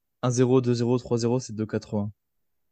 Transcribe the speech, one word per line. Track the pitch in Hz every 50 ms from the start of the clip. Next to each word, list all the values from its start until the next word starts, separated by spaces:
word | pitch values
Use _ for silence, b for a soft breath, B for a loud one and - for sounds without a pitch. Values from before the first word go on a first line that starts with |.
| _ _ _ _
un | - 123
zéro, | 117 123 127 120 127 135
deux | 120 120 123
zéro, | 117 120 117 127 123
trois | - - 120 117
zéro, | 120 117 123 127
c'est | - - 104
deux | 107 110
quatre-vingts. | 104 - 107 - - 110 104 101 107 - _ _ _ _ _ _ _ _ _ _ _